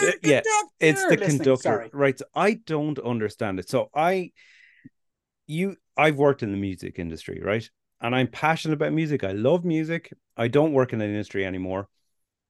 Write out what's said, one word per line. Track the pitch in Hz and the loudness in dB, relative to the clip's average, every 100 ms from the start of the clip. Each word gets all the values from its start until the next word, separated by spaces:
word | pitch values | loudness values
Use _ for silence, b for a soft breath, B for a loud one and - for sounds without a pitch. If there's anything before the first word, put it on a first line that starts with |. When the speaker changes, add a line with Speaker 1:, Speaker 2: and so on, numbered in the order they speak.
Speaker 1:
Uh, | 415 415 | 0 0
yeah, | - 131 | 2 2
Speaker 2:
conductor," | 440 427 403 _ | 4 0 -2 _
Speaker 1:
it's | 160 139 | 2 2
the | 370 | 2
Speaker 2:
listening. | - 185 143 | 2 2 0
Speaker 1:
conductor. | 139 131 | 2 2
Speaker 2:
Sorry. | 165 107 113 | 0 -4 -4
Speaker 1:
Right. | 143 139 131 | 0 0 0
So | 139 | -8
I | 147 190 | 0 0
don't | 226 - 156 151 143 | 0 -4 -4 -4 -4
understand | 113 120 104 - 110 95 | -4 -2 -4 -4 -6 -4
it. | 90 | -2
So | 131 107 | -2 -2
I, | 143 165 190 180 _ b b b b b _ _ _ _ _ - | 0 0 0 -4 _ b b b b b _ _ _ _ _ -10
you, | 156 190 175 _ - | -4 -4 -6 _ 2
I've | 151 143 | 2 6
worked | 143 135 | 2 2
in | 110 | -2
the | 98 | -4
music | 98 92 95 - | -4 -6 -10 -8
industry, | 85 80 - 90 | -8 -8 -10 -8
right? | 87 110 113 _ _ _ | -4 -4 -4 _ _ _
And | 117 127 | -2 0
I'm | 123 | 0
passionate | - 151 160 160 151 | 0 0 0 -2 -2
about | 151 | 0
music. | 151 160 143 | 0 0 -2
I | 95 | -2
love | 98 120 175 175 | 0 2 2 0
music. | 160 156 165 - - _ - | -2 -2 -6 -8 -20 _ -4
I | 117 | 2
don't | 139 160 | 4 4
work | 139 127 | 4 2
in | 117 | 0
the | 107 | -2
industry | 104 104 101 98 | -4 -4 -4 -4
anymore. | 92 92 95 104 _ _ _ _ _ | -4 -4 -4 -6 _ _ _ _ _